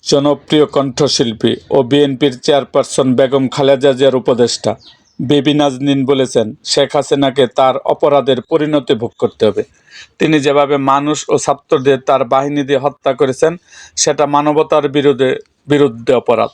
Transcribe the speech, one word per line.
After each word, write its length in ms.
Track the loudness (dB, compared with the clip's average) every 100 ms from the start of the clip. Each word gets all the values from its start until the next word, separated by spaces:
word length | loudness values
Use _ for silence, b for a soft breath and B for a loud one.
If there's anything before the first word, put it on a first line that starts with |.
| 0
জনপ্রিয় 600 | 0 0 -2 -2 0 0
কণ্ঠশিল্পী 840 | 0 -4 -2 -2 0 -2 -2 -2 -4 -2
ও 120 | -2
বিএনপির 580 | 2 2 2 0 -2 -2
চেয়ারপারসন 720 | 0 0 0 -2 -2 -2 0
বেগম 340 | 2 2 0 -2
খালেদা 440 | 0 2 2 2
জিয়ার 240 | 2 2 2
উপদেষ্টা 600 | -2 0 0 -2 -6 -6 b b b _
বেবি 320 | 0 0 2
নাজনীন 460 | 0 0 -2 -2 -2
বলেছেন, 500 | 0 0 0 -2 -4 -6
শেখ 320 | -6 -2 0 -2
হাসিনাকে 500 | -2 0 0 0 0
তার 320 | 2 0 0
অপরাধের 640 | -4 0 2 2 2 -2
পরিণতি 520 | 0 -2 0 -2 0
ভোগ 180 | -2 -2 _
করতে 280 | -6 _ -2
হবে। 160 | 0 -8 B B B B _
তিনি 220 | 0 0
যেভাবে 360 | 2 0 2 0
মানুষ 480 | 0 0 0 -6 -2
ও 100 | -2
ছাত্রদের 600 | -2 -4 _ 0 2 0
তার 260 | 2 0
বাহিনী 380 | 2 0 -2 -4
দিয়ে 160 | -2 -2
হত্যা 340 | -2 -4 -6
করেছেন, 420 | -2 -2 0 -2 -2 B B B -4
সেটা 300 | -2 0 0
মানবতার 640 | 0 0 0 0 0 0
বিরুদ্ধে, 480 | 0 0 2 0 -2 -8 _ -2
বিরুদ্ধে 460 | 2 2 0 0
অপরাধ। 380 | 0 2 0 0